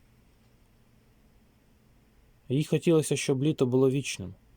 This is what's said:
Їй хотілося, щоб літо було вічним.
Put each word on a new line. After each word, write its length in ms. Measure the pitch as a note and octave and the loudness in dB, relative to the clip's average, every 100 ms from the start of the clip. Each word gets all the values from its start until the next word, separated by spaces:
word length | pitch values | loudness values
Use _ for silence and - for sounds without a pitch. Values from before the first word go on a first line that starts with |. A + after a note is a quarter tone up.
| _ _ _ _ _ _ _ _ _ _ _ _ _ _ _ _ _ _ _ _ _ _ _ _ - | _ _ _ _ _ _ _ _ _ _ _ _ _ _ _ _ _ _ _ _ _ _ _ _ -4
Їй 160 | C3+ | -4
хотілося, 520 | D3+ D#3 F3 D#3+ - C#3+ | 0 0 2 2 2 -2
щоб 260 | - C3 | -2 0
літо 240 | D3 D3+ B2+ | 0 0 0
було 240 | B2+ C3+ | 2 2
вічним. 440 | C#3 B2 - F2+ F#2+ _ | 2 -4 -8 -12 -14 _